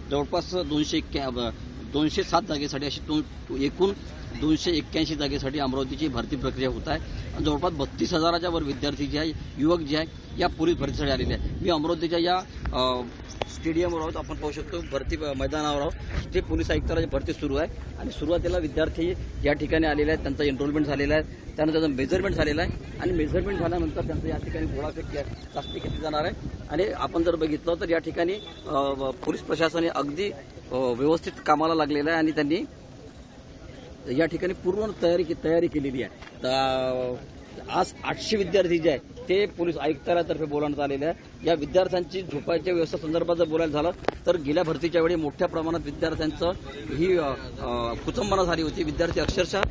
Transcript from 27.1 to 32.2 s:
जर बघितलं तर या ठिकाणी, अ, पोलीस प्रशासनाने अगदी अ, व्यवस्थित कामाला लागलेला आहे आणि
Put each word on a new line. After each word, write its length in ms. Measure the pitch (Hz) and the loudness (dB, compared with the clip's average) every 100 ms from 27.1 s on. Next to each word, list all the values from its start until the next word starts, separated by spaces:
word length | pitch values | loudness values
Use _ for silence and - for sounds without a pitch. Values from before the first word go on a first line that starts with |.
| 175 | 2
जर 120 | 170 170 | 2 2
बघितलं 380 | 160 147 165 170 | 2 0 0 0
तर 80 | 165 | 2
या 80 | 165 | 0
ठिकाणी, 360 | 156 165 170 202 - - - | 0 0 0 0 -6 -12 -2
अ, 260 | 143 139 135 135 - - | 0 2 0 -2 -2 -2
पोलीस 160 | - | -2
प्रशासनाने 460 | - 151 160 170 165 | -2 2 2 2 0
अगदी 440 | - 143 147 202 185 - - - | 0 -2 -2 -4 -4 -12 -16 -4
अ, 40 | 127 | 0
व्यवस्थित 560 | 127 120 143 165 196 - - | 2 2 4 2 0 -2 4
कामाला 300 | 147 160 160 | 6 6 4
लागलेला 340 | 147 147 147 | 4 2 2
आहे 100 | |
आणि 120 | 165 | 4